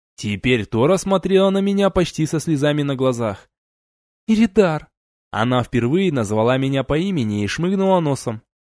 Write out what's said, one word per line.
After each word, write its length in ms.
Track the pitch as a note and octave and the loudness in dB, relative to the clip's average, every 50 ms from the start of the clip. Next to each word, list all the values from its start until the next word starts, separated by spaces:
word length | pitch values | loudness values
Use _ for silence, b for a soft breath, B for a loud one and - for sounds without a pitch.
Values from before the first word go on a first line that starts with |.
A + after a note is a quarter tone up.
| _ _ _ | _ _ _
Теперь 500 | - - G#2+ G#2 F#2+ - B2 B2+ A2+ G2 | -10 -6 -6 -4 -2 0 0 0 0 0
Тора 300 | - - A2 B2+ D#3+ F#3+ | -2 0 2 2 2 2
смотрела 540 | F3+ - F#3+ G3 F3+ - F#3 F#3+ F#3+ G3 G3 | 0 0 0 0 0 0 2 2 2 2 2
на 100 | F#3+ G3 | 2 0
меня 300 | G3 G3+ G3 G3 G3 F#3+ | 0 0 0 0 0 0
почти 360 | - F#3 E3+ - - - D#3 | 2 0 -2 -2 -2 -4 -2
со 140 | D3 - D3+ | -2 -2 -4
слезами 420 | - E3+ D#3 C3+ D3 D3 D3 D3 | -2 -2 0 0 0 0 0 0
на 140 | C#3+ C#3 C3+ | -2 -2 -2
глазах. 520 | B2 C3 C3 B2 A#2 A#2 G#2+ G2 - - _ _ _ _ _ _ _ _ _ _ _ _ _ _ _ _ | 0 0 0 0 0 -2 -4 -4 -6 -12 _ _ _ _ _ _ _ _ _ _ _ _ _ _ _ _
"Иридар". 600 | - A3 G#3 A#3 G#3 - A3 G3 E3+ D#3 D3+ - - _ _ _ _ _ _ _ _ | 0 2 2 2 2 4 2 2 2 0 -4 -8 -12 _ _ _ _ _ _ _ _
Она 320 | - G2+ A2+ B2 B2+ B2 | -4 -2 0 0 0 0
впервые 480 | A2+ - - A#2+ A2+ A#2+ D3+ F#3+ G3 F3+ | 0 0 -2 -2 0 0 0 0 0 0
назвала 440 | C#3+ B2+ G#2+ G2 G#2+ A2 A2+ A#2+ C3 | 0 0 -2 0 0 2 2 2 2
меня 280 | C3 C3+ C3+ C#3 C3+ B2+ | 0 0 0 -2 -2 -2
по 120 | - C#3+ D#3 | -2 -2 -2
имени 460 | F3+ G3+ F#3 D3 A2+ G#2+ G#2 G#2 G#2 | -2 -2 -2 -2 -2 -2 -2 -2 -2
и 20 | |
шмыгнула 540 | G2 - - E3 F#3 G3+ F#3+ F#3+ F#3+ F#3+ F3 | -4 -4 -2 -2 -2 0 0 2 2 2 2
носом. 420 | D#3+ C#3+ C3+ - - B2 A2 A2 - _ _ _ _ _ _ | 2 0 -2 -4 -4 -6 -8 -8 -12 _ _ _ _ _ _